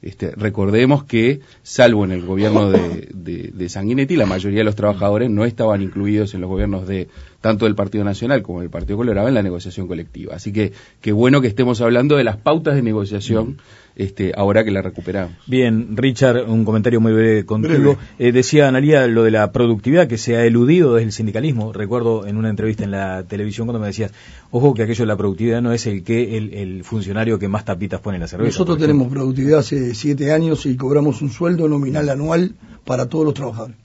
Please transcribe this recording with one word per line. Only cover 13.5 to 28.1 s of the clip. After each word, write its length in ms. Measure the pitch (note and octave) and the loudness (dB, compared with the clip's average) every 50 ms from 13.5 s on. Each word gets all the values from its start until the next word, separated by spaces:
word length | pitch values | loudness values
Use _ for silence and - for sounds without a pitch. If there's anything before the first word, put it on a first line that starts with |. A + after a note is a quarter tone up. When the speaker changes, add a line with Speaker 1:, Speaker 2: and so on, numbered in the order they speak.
| C#3 - _ _ - - - _ _ | -6 -12 _ _ -20 -20 -20 _ _
Speaker 1:
este, 360 | - F#2+ F#2+ - - G2+ F#2 - - | -6 -6 -6 -4 -2 -2 -2 0 0
ahora 260 | G2+ G2 G2+ G#2+ A2+ | 0 2 4 4 2
que 80 | A2 | 2
la 100 | G2+ F#2+ | 0 -2
recuperamos. 540 | F#2 F#2 F2 - F2 F2+ F#2 G2 F#2 E2+ F2 - _ | -4 -6 -8 -10 -8 -6 -6 -6 -6 -6 -10 -16 _
Speaker 2:
Bien, 520 | - B2 B2+ B2+ A#2+ A2+ A2 A#2+ - A2 A2+ | -2 0 2 2 2 2 0 -2 -4 -4 0
Richard, 520 | B2 C3+ B2+ - C#3 C3 A#2+ A#2 G#2+ A2 | 0 0 0 2 2 4 4 2 0 0
un 140 | A2 A2+ A2+ | 0 0 2
comentario 380 | G#2 G#2+ A2 G#2 B2 A#2 A#2 | 2 2 2 2 2 2 4
muy 100 | A2 A2+ | 4 4
breve 340 | A2 A2 A2 A2+ A2 G#2+ G2 | 4 4 4 4 4 2 0
contigo. 500 | - G#2+ G#2+ A2+ D#3 E3 C#3+ C#3 C#3+ C#3+ | -2 -2 -2 0 2 2 4 4 4 2
Speaker 3:
Breve. 20 | - - - - - | 2 -4 -18 -8 0
Speaker 2:
Eh, 120 | A#2+ B2 | 0 2
decía 380 | A#2+ B2+ B2+ - - D3+ C#3+ C#3 | 4 4 2 4 4 4 6 6
Analía 380 | B2+ C3 C#3 D3 D#3 C#3+ C3 B2 | 4 4 4 6 6 6 6 4
lo 160 | A#2 A2+ A2+ | 4 4 4
de 80 | A2 | 4
la 200 | G#2+ A2 G#2+ G2+ | 4 4 2 2
productividad 560 | - A2+ A#2+ A#2 A2+ G#2+ - B2 C#3+ F3 F3 - | 2 2 2 2 2 0 0 2 4 4 4 2
que 100 | A#2 A2 | 0 -4
se 200 | - - A#2 A#2 | -2 0 0 2
ha 80 | A#2 | 4
eludido 480 | A#2 A#2 A#2 A#2+ B2+ D#3+ F#3 E3+ C#3 A#2+ | 4 4 4 4 4 6 4 6 4 4
desde 140 | A2+ A2+ A2 | 2 2 0
el 40 | |
sindicalismo. 640 | G#2 - A2 G#2+ G2+ A2 C3 D#3+ C#3 A#2 G#2+ A2 A2 | -4 -4 -4 -4 -2 -2 -2 -2 -2 -2 -4 -6 -6
Recuerdo 520 | G2 G#2+ G2 A#2 B2 A#2+ A#2 A2+ A2 G2 | -6 -6 -2 -2 -2 0 0 -2 -2 -2
en 120 | G2+ G2+ G#2+ | -4 -4 -2
una 120 | A2 A2 | -2 -2
entrevista 360 | G#2+ G2+ G#2+ A2 A2 G#2+ G#2+ | -2 -2 -2 -2 -2 -2 -4
en 60 | G2+ | -4
la 320 | G2 G2 G2 F#2+ F#2 F#2 F#2 | -4 -4 -4 -4 -6 -8 -8
televisión 440 | F2 G#2 G2+ G#2 G#2+ G2+ A2 A2+ A#2 | -8 -8 -6 -6 -6 -6 -6 -6 -6
cuando 140 | A#2+ A2+ | -4 -4
me 60 | G#2+ G2+ | -4 -6
decías, 260 | F#2+ G#2+ A2 G2 - - - - - - - _ | -4 -6 -6 -8 -8 -14 -20 -20 -20 -20 -20 _
"Ojo 220 | - A#2+ B2+ D3 C3 | -2 2 4 4 4
que 100 | G#2 A2+ | 2 0
aquello 200 | G#2+ A#2 G2+ A#2 | -2 0 -2 0
de 40 | G#2+ | -2
la 100 | G#2+ G2 | 0 0
productividad 440 | G2+ G2+ F#2+ F#2 A2 A#2 A#2 A#2 | 0 -2 -2 0 0 0 0 0
no 120 | A#2+ A#2+ A#2 | 0 0 -2
es 120 | A#2 - | -2 -2
el 180 | A#2 G2+ G2 E2+ | -4 -6 -6 -4
que, 340 | - A2+ A#2 A#2+ G2+ A2+ A2 | -2 -2 -2 0 -2 -4 -6
el, 160 | G#2+ G#2+ - | -6 -6 -8
el 320 | G#2 G2+ F#2 F#2 F#2+ F2+ | -8 -8 -8 -10 -12 -10
funcionario 540 | - A2+ A2 G2 F#2 G2 G#2+ A2+ A2+ A2+ G2 | -8 -8 -6 -6 -4 -4 -2 -2 0 -2 -2
que 100 | G2 G2 | -2 -2
más 160 | G2 G#2 - | -4 -4 -4
tapitas 340 | - G2+ F2 G2+ F#2+ - - | -6 -6 -6 -6 -6 -6 -8
pone 160 | - G#2+ | -8 -8